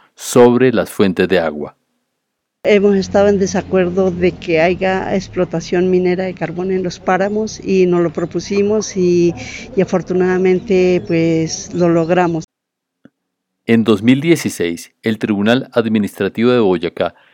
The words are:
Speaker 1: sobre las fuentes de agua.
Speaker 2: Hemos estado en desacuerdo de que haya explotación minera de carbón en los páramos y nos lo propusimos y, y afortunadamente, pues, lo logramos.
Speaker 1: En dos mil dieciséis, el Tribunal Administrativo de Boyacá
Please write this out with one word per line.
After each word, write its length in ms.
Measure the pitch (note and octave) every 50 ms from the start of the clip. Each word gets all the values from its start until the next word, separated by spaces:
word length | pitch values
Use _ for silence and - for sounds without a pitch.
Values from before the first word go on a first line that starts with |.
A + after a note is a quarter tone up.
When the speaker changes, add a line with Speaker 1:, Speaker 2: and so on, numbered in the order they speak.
| _ _ _
Speaker 1:
sobre 560 | - - - - B2+ B2 B2 A#2+ B2 B2+ B2+
las 180 | A2+ G2 D#2+ -
fuentes 380 | - - G#2 F#2+ E2+ - F#2
de 120 | E2+ F#2+ F2
agua. 360 | E2 D#2+ D2 D2 D2 - _ _ _ _ _ _ _ _ _ _ _ _ _ _ _ _ _ _ -
Speaker 2:
Hemos 340 | - G#3+ G3+ G3 G3+ G3
estado 320 | G3 F#3 - - G3+ G3+ G#3
en 100 | G3+ F#3
desacuerdo 720 | G3 F3+ F#3+ F#3+ E3 - F#3+ F#3+ F3+ F3 F3+ F#3+ F#3+ F#3
de 220 | F3 F3 F3 F3+ -
que 260 | - - F#3 D#3+ D#3
haya 560 | D#3+ F#3 F3+ F3 F#3+ F#3+ F#3+ F#3+ - - G3+
explotación 760 | F#3+ - - - F3+ F3+ F3 - E3 - - F#3 F3+ F#3 F#3
minera 360 | F#3 F3+ F3+ F3+ F3+ F3+ F#3+
de 80 | F#3 F3+
carbón 380 | - E3+ D#3+ D#3+ F3 F#3 F#3+
en 120 | F#3+ F#3 F3+
los 160 | F3 - -
páramos 600 | - F#3+ F#3 F3+ F#3+ G3+ G#3 G#3+ A3 G#3 - - -
y 220 | G3 F#3+ F#3+ F#3
nos 160 | F3+ F3 F3
lo 100 | E3+ E3
propusimos 840 | D#3+ F3+ E3+ E3 - F3 - - G3+ G3+ G3+ G3+ G#3+ G#3+ G3+ - -
y, 360 | F#3+ F3+ F3 F3 F3 F3 E3+ E3+ - - - - - - - -
y 40 | G3
afortunadamente, 1200 | F3+ - G3 F3 D#3+ - F3+ F#3 F3+ F#3 F#3 F#3 F#3 F#3 F#3 F3+ F3+ - F#3+ F#3 F#3 F3+ F3+ F3 -
pues, 640 | - E3+ E3 E3 E3 E3 D#3+ D#3+ D#3+ - - - - -
lo 140 | F3 F3
logramos. 560 | E3+ E3 E3+ E3 D#3+ F3+ F3+ F3+ E3+ E3 D#3+ E3 _ _ _ _ _ _ _ _ _ _ _ _ - _ _ _ _ _ _ _ _ _ _ -
Speaker 1:
En 200 | - A#2 A2+ G#2+
dos 180 | A2+ A2 F#2+ G#2+
mil 160 | A#2+ C3 C#3
dieciséis, 720 | D3+ E3+ E3 - - G2+ - - F2 E2+ E2+ E2+ - - _ _ -
el 160 | A2+ A2 G#2
Tribunal 500 | B2+ A2 G#2 G2 G2+ A2 A#2+ C3 A#2+ - -
Administrativo 800 | A#2+ A2 A2+ A2 A2 G2+ F#2+ - - G2+ F#2+ - A2 A2+ B2
de 80 | B2 B2
Boyacá 560 | A2 F#2 F2+ E2 F2 E2 - - F2+ E2 _ _ _ _